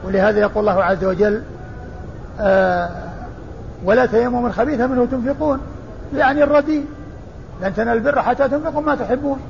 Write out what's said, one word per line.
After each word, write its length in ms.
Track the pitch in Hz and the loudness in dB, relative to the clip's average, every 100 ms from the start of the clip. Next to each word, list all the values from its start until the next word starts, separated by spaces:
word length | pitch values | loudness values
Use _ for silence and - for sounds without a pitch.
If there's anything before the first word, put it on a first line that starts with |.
ولهذا 360 | 185 190 196 208 | 0 2 4 4
يقول 300 | 208 214 208 | 2 2 2
الله 140 | 190 | 2
عز 200 | 180 190 | 2 2
وجل، 380 | 190 180 208 208 - - - - - - - - - - | 0 2 2 2 -6 -14 -14 -14 -14 -14 -14 -14 -14 -2
آه، 500 | 208 190 185 180 175 175 170 - - - - - - - 180 | 2 4 4 2 -2 -6 -10 -12 -12 -14 -14 -14 -14 -8 2
"ولا 200 | 226 247 | 4 4
تيمموا 420 | 220 247 247 240 | 4 2 0 0
الخبيث 340 | 165 247 277 | 0 0 2
منه 240 | 254 254 240 | 2 2 2
تنفقون"، 540 | 254 240 277 302 269 - - - - - 277 | 0 -2 0 0 0 -2 -12 -14 -14 -8 2
يعني 280 | 277 285 | 2 4
الرديء، 420 | 285 294 294 311 302 302 - - - - - - | 4 4 4 0 -2 -10 -14 -14 -16 -16 -16 -6
"لن 120 | 185 | -6
تنالوا 200 | 190 233 | -2 0
البر 280 | 233 226 269 | 2 2 2
حتى 260 | 220 247 277 | 2 2 2
تنفقوا 340 | 277 320 294 | 2 -2 -2
ما 140 | 302 285 | 0 0
تحبون" 440 | - 254 285 269 - | 0 0 0 -4 -6